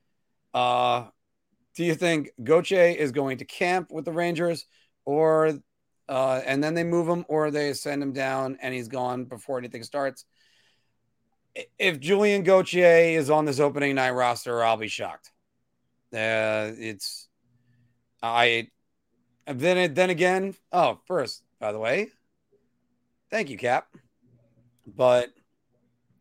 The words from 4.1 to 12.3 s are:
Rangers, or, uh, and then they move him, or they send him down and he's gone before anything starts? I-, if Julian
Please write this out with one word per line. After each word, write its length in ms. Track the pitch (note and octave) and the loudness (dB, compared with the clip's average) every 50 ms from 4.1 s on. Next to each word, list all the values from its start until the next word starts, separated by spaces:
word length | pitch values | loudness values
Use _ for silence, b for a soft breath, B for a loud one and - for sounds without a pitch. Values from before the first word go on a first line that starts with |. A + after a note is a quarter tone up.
| D#3+ | -4
Rangers, 520 | E3 F3 F3 F3 D3+ F3 E3+ E3+ - - _ _ _ _ _ _ _ _ | -2 -2 -2 -2 -2 -2 -2 -2 -4 -8 _ _ _ _ _ _ _ _
or, 540 | - C#3+ D3+ D#3+ D#3+ D#3+ D#3 D#3 D#3 D3+ C#3 - _ _ _ _ _ _ _ _ - | -4 0 2 2 4 4 4 2 2 0 -2 -8 _ _ _ _ _ _ _ _ -6
uh, 320 | C#3 B2+ C3 C3 C3 C3 - | -2 0 0 0 0 0 -2
and 160 | C3 C3+ C#3 D3 | -2 -2 0 0
then 120 | D#3 E3 | 0 -2
they 100 | E3+ E3+ | -2 -2
move 240 | E3+ E3+ F3 E3+ D#3+ | 0 0 0 0 0
him, 160 | F3 F3 F3 - | -2 -4 -4 -2
or 220 | D3+ D#3 D3+ D3+ | -2 0 0 0
they 220 | C#3+ D3 D3 C#3+ C3+ | -2 -2 -2 -2 -4
send 260 | - - D3 C#3+ C#3 | -6 -6 -8 -6 -6
him 120 | C#3+ C#3 B2+ | -6 -6 -4
down 460 | C#3 C3+ C3+ C3 C3+ C3+ C3 C3+ - C3+ | -4 -4 -4 -4 -4 -4 -6 -8 -8 -8
and 100 | B2+ B2+ | -8 -8
he's 160 | B2+ A#2+ A2+ | -8 -8 -8
gone 360 | C3 B2+ B2+ B2 B2+ B2+ B2 | -6 -6 -4 -4 -4 -6 -8
before 340 | B2 B2+ A2 - - C3+ B2+ | -10 -14 -14 -10 -8 -8 -8
anything 240 | B2 A#2+ A2 A#2 A2+ | -8 -10 -12 -14 -14
starts? 420 | - - C#3+ C#3 C3+ - - - _ _ _ _ _ _ _ _ _ _ _ _ _ _ _ _ _ _ _ _ _ _ _ _ _ - - | -10 -6 -4 -4 -4 -6 -8 -16 _ _ _ _ _ _ _ _ _ _ _ _ _ _ _ _ _ _ _ _ _ _ _ _ _ -16 -16
I-, 80 | - - _ - | -16 -16 _ -4
if 200 | G3+ F#3+ E3 C3+ | -2 -2 -2 -2
Julian 460 | C3 D#3+ G3+ G3 G#3 G#3 | -2 0 2 2 4 2